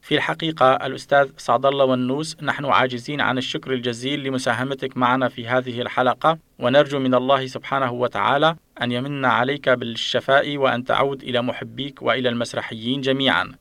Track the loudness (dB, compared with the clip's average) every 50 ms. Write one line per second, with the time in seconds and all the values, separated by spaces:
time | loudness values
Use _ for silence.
0 | _ 0 0 0 0 0 -4 -4 -4 -6 0 4 4 4 4 4 0 -6 -8 -8
1 | -4 _ 4 4 4 2 -2 -12 -2 0 0 4 4 2 4 4 4 4 4 0
2 | 0 -2 -2 -4 -4 -6 -10 -8 -4 -4 -4 -4 0 2 2 2 2 2 -2 -8
3 | -8 -8 -4 -2 0 0 0 -2 -4 -4 -6 -8 -4 -4 -4 -2 -2 -4 -6 -4
4 | -4 -6 -4 -4 -4 -4 -4 -2 0 -2 -2 -2 -2 -4 -4 -6 -8 -8 -4 0
5 | 2 2 2 2 0 -2 -4 -6 -6 -2 0 0 0 -2 -6 -6 -6 -4 -2 0
6 | 2 2 0 2 2 0 0 0 _ _ _ _ -2 4 4 4 4 4 0 -2
7 | 0 2 2 2 4 4 2 2 2 -4 -8 -10 -6 -4 -2 0 0 -2 -2 -2
8 | -2 -2 -2 0 0 2 2 4 4 2 2 0 _ _ _ -6 -4 -2 -2 -4
9 | -4 -4 -6 -2 0 2 2 2 2 0 -2 -2 2 0 0 0 0 -8 -6 -6
10 | -6 -2 -2 -2 2 4 4 4 4 2 -2 0 0 2 0 0 0 0 0 2
11 | 2 0 -2 -4 -8 -4 -2 -2 -2 -2 -4 -6 -10 -12 -10 -10 -10 -10 -10 -6
12 | -2 0 0 2 0 0 0 0 -4 -4 -6 -8 -8 -8 -10 -8 -4 -4 -4 -2
13 | 0 0 0 2 2 2 2 2 0 -2 -8 -18